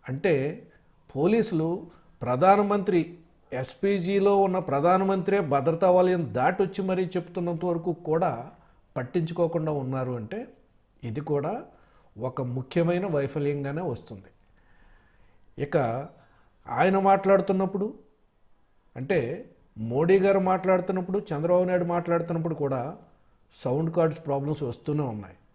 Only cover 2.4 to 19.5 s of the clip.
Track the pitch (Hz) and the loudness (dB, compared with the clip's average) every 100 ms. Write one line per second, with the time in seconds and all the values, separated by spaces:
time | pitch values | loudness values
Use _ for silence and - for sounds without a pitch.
2.4 | 180 202 202 202 190 175 160 - - _ | 6 6 6 0 2 2 0 -8 -20 _
3.4 | _ 127 127 - 196 202 175 196 196 202 | _ -8 -8 -4 0 0 0 2 4 4
4.4 | 196 185 185 139 160 185 190 190 180 202 | 4 2 0 2 4 4 2 0 0 0
5.4 | 160 139 135 165 190 180 180 180 143 110 | 0 0 0 2 4 6 4 2 -2 0
6.4 | 135 180 190 190 190 185 185 185 175 - | 0 2 -2 -2 -4 -2 -2 -4 -6 -6
7.4 | 175 170 180 170 170 165 147 160 180 117 | -4 -4 -2 -2 -4 -6 -2 0 0 -2
8.4 | 139 - _ _ _ - 127 180 160 170 | -10 -18 _ _ _ -10 -4 -4 -4 0
9.4 | 170 170 156 151 127 131 127 123 107 202 | 0 0 -2 -4 -4 -4 -4 -6 -8 -10
10.4 | 262 - _ _ _ _ 120 113 151 147 | -10 -18 _ _ _ _ -8 -8 -4 -2
11.4 | 147 226 - _ _ _ _ - 123 131 | -2 -6 -10 _ _ _ _ -10 -8 -6
12.4 | 127 123 131 170 165 175 196 151 139 156 | -6 -6 -4 0 2 0 0 -2 -2 -2
13.4 | 143 143 139 147 175 117 - 104 98 _ | -2 -2 -4 -6 -6 -8 -10 -18 -18 _
14.4 | _ _ _ _ - _ _ _ _ _ | _ _ _ _ -20 _ _ _ _ _
15.4 | _ - 143 165 123 117 156 - _ _ | _ -10 -2 0 0 -4 -8 -16 _ _
16.4 | _ _ - 120 175 190 196 196 190 196 | _ _ -10 2 2 4 4 4 6 4
17.4 | 190 190 190 190 208 - - _ _ _ | 4 0 0 -2 -6 -8 -20 _ _ _
18.4 | _ _ _ _ _ - 135 185 120 175 | _ _ _ _ _ -14 -2 -2 -2 -6
19.4 | 254 | -12